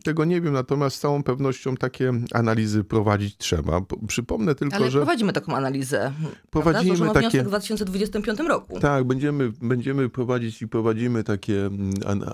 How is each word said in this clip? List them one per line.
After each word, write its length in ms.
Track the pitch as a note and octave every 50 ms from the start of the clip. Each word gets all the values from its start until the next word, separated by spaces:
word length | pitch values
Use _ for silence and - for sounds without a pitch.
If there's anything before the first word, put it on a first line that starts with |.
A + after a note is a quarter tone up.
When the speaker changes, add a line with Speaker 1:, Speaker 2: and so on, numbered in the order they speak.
| -
Speaker 1:
tego 200 | D#3+ D3+ D#3+ D#3
nie 160 | E3+ F3+ E3+
wiem, 120 | E3+ D3+
natomiast 440 | C#3 C3 B2+ - C#3+ C#3+ C#3+ C3+ -
z 40 | -
całą 220 | - D3 C#3+ C#3+
pewnością 540 | C#3 C3 B2+ C3+ C#3 C3+ B2+ - - C3+ C3
takie 360 | - B2+ B2+ - - C3 B2+ B2 A#2 A#2+ -
analizy 520 | - A#2+ A2+ A2+ A2 A2 A2 G#2+ G#2+ G#2+ G2
prowadzić 520 | - A2+ A2 G2+ G#2+ G#2 G2+ G2+ G2+ -
trzeba. 440 | - - - F2+ D#2+ D2 D2+ D#2+ F2+
P-, 160 | F#2+ - - - A2+
przypomnę 480 | G2+ - A#2+ A#2 - - A3+ G#3+ E3 C#3+
tylko, 220 | - D3 C#3+ C3+
Speaker 2:
Ale 140 | G3 C3 B2+
Speaker 1:
że 80 | C3 C#3+
Speaker 2:
prowadzimy 340 | - D#4 F4 A3+ G3+ F3+
taką 240 | - D#3 - E3 C3
analizę, 560 | C3 C3+ C3 C#3 C3+ C3 B2+ C#3+ G#2+ G#2+ C#3 C#3 D#3
prawda? 160 | D#3+ C#3+ - - _ _
Speaker 1:
Prowadzimy 460 | - D#3 D3 E3 E3 G#3+ F3 F#3 F3+
Speaker 2:
Złożono 160 | E3+ E3 -
Speaker 1:
takie 160 | - C#3 A2+ A#2
Speaker 2:
wniosek 160 | B2+ C3+ B2
w 40 | G3+
dwa 120 | G3 G#3
tysiące 240 | G3+ - A3 G3+ G#3
dwudziestym 380 | F#3+ F#3 F#3+ G#3+ G#3 - G#3+
piątym 240 | G#3 G3+ F3 C#4 E4
roku. 340 | E4+ - - - - F#2 F#2
Speaker 1:
Tak, 240 | - C#3+ C#3+ C3+ B2+
będziemy, 480 | B2 C3 C3 C#3+ D3 D3 C#3+ C3 A#2 A2 -
będziemy 460 | A#2+ A#2 C3 A#2+ A#2 C3+ C#3 C#3 C3 A2+
prowadzić 540 | - C3 A#2+ B2 B2 B2 A#2 A2+ A2 -
i 60 | A#2 G#2+
prowadzimy 560 | - A#2 A2 A2+ A2 A2 B2 B2 A#2+ A2+ G2+
takie, 420 | G#2+ G#2 G2 - - G2+ G2 G2
mm, 240 | G2 G2+ G2 G2 F#2+ G2 G2 -
an-, 180 | G2 G2+ G2+ - -